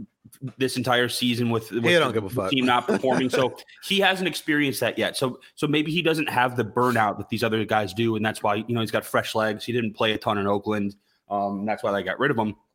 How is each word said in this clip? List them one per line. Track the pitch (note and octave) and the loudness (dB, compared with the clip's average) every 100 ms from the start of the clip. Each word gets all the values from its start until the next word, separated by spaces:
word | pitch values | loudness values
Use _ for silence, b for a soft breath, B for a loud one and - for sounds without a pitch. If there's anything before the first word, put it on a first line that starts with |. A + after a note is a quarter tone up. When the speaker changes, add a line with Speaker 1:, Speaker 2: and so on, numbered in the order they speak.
| - _ - - C3+ - | -18 _ -20 -14 -12 -4
Speaker 1:
this | C3 B2+ | -4 -2
entire | B2 B2 B2 | 0 2 2
season | - B2 A#2 A#2+ | 0 0 2 2
with, | A2+ A2 | 0 -2
with | G#2 | 0
Speaker 2:
He | D3+ | 4
don't | F3 C#3 | 4 4
Speaker 1:
the | A2 | 0
Speaker 2:
give | |
a | G2+ | -2
fuck. | A#2+ F#2+ | -4 0
Speaker 1:
team | C3+ B2+ | 0 4
not | B2 - | 2 2
performing. | G3+ C3 B2+ B2+ | 0 2 0 0
Speaker 2:
<laughs> | |
Speaker 1:
So | C#3 B2+ - - B | 2 0 -2 -20 B
he | - G3 | -2 2
hasn't | F#3+ F#3 F#3 | 2 2 -2
experienced | - - D3 C#3+ - | -4 -2 0 2 0
that | A#2 A2 | -2 0
yet. | G2 - | -2 0
So, | C3 B2 B | -2 -4 B
so | - D3+ | -6 0
maybe | D3+ D#3 | 0 0
he | E3 | 0
doesn't | E3 D#3+ D3 | 0 0 0
have | B2 B2+ B2 | 2 2 2
the | |
burnout | G#2+ A#2+ B2 A#2+ G#2+ G2 | -2 2 2 4 2 0
that | - | -6
these | A2 | -2
other | A2+ A2 | 0 0
guys | G#2 G#2+ G2+ | 2 0 0
do. | F#2+ A2+ A2 | 0 0 2
And | A2 | -2
that's | G#2+ | -2
why, | G#2+ G#2 | 0 0
you | A2 | 0
know, | A#2 | -2
he's | A2 | 0
got | A2+ - | -2 -2
fresh | B2 - | -2 0
legs. | A2+ G#2+ G#2 | 0 0 -2
He | - | -4
didn't | A#2+ A2+ | -2 -2
play | G2+ A2 | 0 0
a | G#2+ | 0
ton | A#2 G#2 | 0 0
in | G2+ | 2
Oakland. | G#2 G#2+ G#2+ G2+ - _ _ - | 0 0 -2 -2 -6 _ _ -6
Um, | G2+ G2+ G2+ | -2 -2 -2
that's | G#2+ G#2 | -4 -2
why | A2 | 0
they | G2+ | -2
got | F2+ F2+ | -2 -2
rid | C#3 | -2
of | A#2 | 0
him. | G#2+ - _ | -2 -4 _